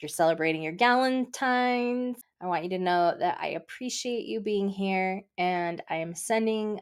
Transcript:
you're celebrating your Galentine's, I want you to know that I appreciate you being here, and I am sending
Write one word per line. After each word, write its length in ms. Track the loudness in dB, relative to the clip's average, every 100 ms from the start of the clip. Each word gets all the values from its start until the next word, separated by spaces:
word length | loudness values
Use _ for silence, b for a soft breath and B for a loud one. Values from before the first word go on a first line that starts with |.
you're 80 | -6
celebrating 540 | 2 4 4 2 0
your 100 | -2
Galentine's, 1500 | 2 4 6 4 2 -2 -2 0 2 2 2 0 -2 -4 -6 -14 -10
I 60 | -4
want 180 | -2
you 60 | -2
to 80 | -2
know 360 | 2 4 4 2
that 200 | 0 0
I 80 | -4
appreciate 800 | -6 -10 -10 -8 -6 -4 -4 -4
you 140 | -4
being 280 | 0 0 0
here, 540 | 0 0 2 0 -2 -6 -2
and 440 | 0 0 -2 -4 -4
I 80 | -4
am 180 | -4
sending 680 | -6 -2 0 2 0 -2 -4